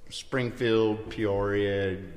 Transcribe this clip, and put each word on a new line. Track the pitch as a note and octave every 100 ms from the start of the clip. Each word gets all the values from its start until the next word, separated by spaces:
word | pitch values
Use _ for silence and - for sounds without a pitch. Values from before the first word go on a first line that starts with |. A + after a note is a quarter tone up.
| -
Springfield, | - - C3+ A#2+ A#2 A#2+ A2+ A2 G#2+ G#2+
Peoria, | - G#2+ G2 G2+ G2+ G2+ G2 G2 F#2 F#2